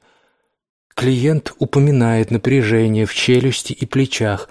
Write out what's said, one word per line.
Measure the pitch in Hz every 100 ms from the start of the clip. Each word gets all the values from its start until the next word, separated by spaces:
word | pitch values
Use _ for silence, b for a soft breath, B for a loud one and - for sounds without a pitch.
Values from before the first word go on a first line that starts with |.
| _ _ _ _ _ _ _ _ _ -
Клиент | 127 123 143 151 - -
упоминает | 135 143 143 135 117 113 107
напряжение | 117 120 139 107 113 110 107 107
в |
челюсти | - - 123 131 - -
и | - 123
плечах, | 135 131 - 110 98 -